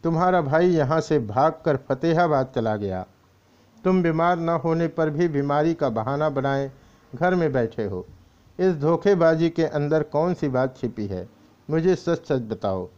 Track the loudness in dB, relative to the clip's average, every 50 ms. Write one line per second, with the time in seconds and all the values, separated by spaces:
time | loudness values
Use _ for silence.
0 | -2 0 0 2 2 4 2 2 2 2 2 4 4 4 4 2 2 2 2 0
1 | 2 2 0 0 0 0 0 2 2 2 2 0 -2 -2 -2 -2 -2 -6 -4 -2
2 | 0 0 2 2 2 2 2 0 -2 -2 -4 -2 -2 -2 -2 -2 -4 -4 -6 -6
3 | -8 _ _ _ _ _ _ _ _ _ _ _ _ _ _ -4 -2 0 2 2
4 | 2 2 2 2 2 2 2 0 0 -2 -2 -2 0 -2 0 0 -2 -2 0 -2
5 | -2 0 0 0 0 0 0 -2 -2 0 0 2 2 0 0 0 -2 -2 -2 -2
6 | -4 -4 -2 -2 -2 -2 -2 -2 -2 -2 -2 -2 -4 -6 -10 -18 -20 _ _ _
7 | _ _ -6 -2 0 0 2 2 0 0 0 0 -2 -2 -4 -6 -6 -6 -6 -8
8 | -10 -12 -20 -20 -20 _ _ _ _ -20 _ 0 0 0 0 2 0 0 0 2
9 | 2 2 2 4 4 4 4 4 0 0 0 0 -2 0 0 -2 0 0 0 0
10 | 0 -2 -2 -2 0 0 -2 -2 -4 -2 0 0 -2 -2 -4 -6 -8 -8 -6 -6
11 | -8 -6 -6 -8 -8 -12 _ _ -20 _ _ _ _ -4 -4 0 2 2 0 0
12 | 0 -4 -4 -4 -2 -4 -4 -4 -2 -6 -8 -4 -4 -4 -4 -4 -6 -10 _